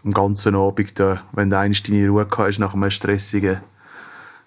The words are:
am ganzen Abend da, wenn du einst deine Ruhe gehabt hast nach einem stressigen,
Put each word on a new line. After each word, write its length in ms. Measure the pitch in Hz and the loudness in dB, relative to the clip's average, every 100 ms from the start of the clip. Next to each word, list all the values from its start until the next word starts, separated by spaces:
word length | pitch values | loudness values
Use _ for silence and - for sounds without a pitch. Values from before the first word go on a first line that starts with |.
| 104 | -2
am 60 | |
ganzen 420 | 98 98 101 - 98 | 0 0 0 0 2
Abend 440 | 98 101 101 - | 0 0 -4 0
da, 240 | 98 95 - | 0 0 -6
wenn 180 | - 101 | -2 0
du 80 | 98 | 2
einst 320 | 101 101 - | 0 0 0
deine 180 | 104 101 | 2 4
Ruhe 160 | 104 104 | 2 0
gehabt 220 | - 101 | 0 0
hast 100 | 101 | 0
nach 140 | 98 | -2
einem 180 | 98 98 | 0 -2
stressigen, 680 | 98 98 101 101 104 98 95 - _ - - - - - - | -2 -2 -2 -2 -2 0 -2 -6 _ -20 -20 -20 -20 -20 -20